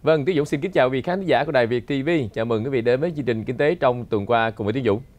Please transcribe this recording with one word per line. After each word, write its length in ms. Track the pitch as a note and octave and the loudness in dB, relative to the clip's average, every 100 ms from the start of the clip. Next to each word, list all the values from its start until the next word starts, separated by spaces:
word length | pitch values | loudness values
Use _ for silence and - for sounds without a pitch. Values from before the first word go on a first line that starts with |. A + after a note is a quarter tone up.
Vâng, 220 | C#3+ D#3+ | 2 2
Tiến 120 | C#3 F3 | 2 0
Dũng 100 | D3 | 0
xin 140 | D#3 | -2
kính 120 | F3 | -2
chào 140 | F3 B2+ | 2 2
quý 60 | |
vị 100 | C3 | 2
khán 220 | A#2+ F#3 | -2 -4
giả 200 | F#3 B2+ | 0 0
của 80 | D3 | 2
Đài 140 | C#3 A#2 | 2 2
Việt 200 | B2 G#2+ | 0 -2
T 40 | |
V. 200 | C#3 C3+ E3+ A#2 | -2 0 0 -2
Chào 120 | - | -4
mừng 200 | A2+ A2+ | -2 -2
quý 60 | A#2+ | 0
vị 100 | C3+ | 0
đến 200 | A#2 B2+ | 2 0
với 120 | E3 D3+ | 0 -4
chương 80 | |
trình 200 | B2 A2+ | -4 -2
Kinh 120 | G#2 B2 | -4 0
tế 180 | D3 | 0
trong 300 | E3+ C3+ B2 | 2 0 0
tuần 220 | A2+ G#2+ G2+ | -2 -4 2
qua 240 | A#2 A2+ | 2 2
cùng 160 | G#2+ G#2 | -2 -4
với 80 | |
Tiến 100 | B2 | 0
Dũng. 160 | A#2 G2+ - | 0 0 -4